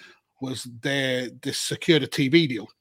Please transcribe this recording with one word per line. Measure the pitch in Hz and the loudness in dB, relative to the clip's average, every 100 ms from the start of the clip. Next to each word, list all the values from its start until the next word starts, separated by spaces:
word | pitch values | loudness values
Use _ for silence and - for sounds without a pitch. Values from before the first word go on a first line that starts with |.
| - _ _ _ | -18 _ _ _
was | 131 127 127 117 | -10 -8 -10 -6
they, | 143 139 135 127 123 127 | -2 0 0 -2 -4 -8
they | 139 | -8
secured | - - 143 - 156 | -6 -6 -2 4 4
a | 131 | 2
T | - 135 | 0 4
V | 165 151 | 4 4
deal | 113 107 _ | -2 -10 _